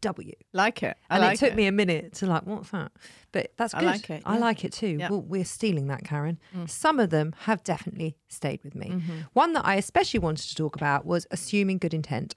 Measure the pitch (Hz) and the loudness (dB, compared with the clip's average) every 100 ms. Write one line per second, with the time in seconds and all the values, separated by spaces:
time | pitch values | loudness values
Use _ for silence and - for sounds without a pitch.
0 | 202 180 - - _ 185 208 - 160 - | -6 -6 -12 -16 _ 0 0 2 -4 -6
1 | - 185 185 208 262 214 196 202 190 160 | 0 4 6 6 4 4 2 4 2 2
2 | 170 - 190 160 - 214 - 190 - _ | -2 -4 0 0 0 -10 -8 -8 -8 _
3 | - - _ - - - 226 - 330 196 | -20 -20 _ -4 -4 -2 -4 0 0 0
4 | - 156 - 220 233 220 - - 214 151 | -4 -8 -2 2 2 0 -4 -4 -4 -2
5 | 175 202 - 190 180 - 220 165 139 135 | -2 -4 -2 -4 -4 -2 0 2 0 -4
6 | - 147 151 165 _ 185 170 - 311 302 | -4 -2 -2 -4 _ -10 -8 0 2 4
7 | 202 160 151 156 - 214 - 165 - - | 4 4 0 -4 -2 -2 -2 -4 -4 -6
8 | 160 - _ - 143 135 143 135 98 180 | -8 -8 _ -6 -6 -6 -10 -12 -6 -4
9 | 165 160 156 - 330 320 - 196 - 349 | -4 -8 -2 2 4 4 2 2 2 2
10 | 392 185 165 156 - - 156 - 147 143 | 2 2 0 -2 -6 -4 -4 0 2 2
11 | 147 175 - 180 - 208 196 190 170 160 | 2 -2 -2 -8 0 2 2 0 0 -2
12 | 147 123 - | -2 -4 -4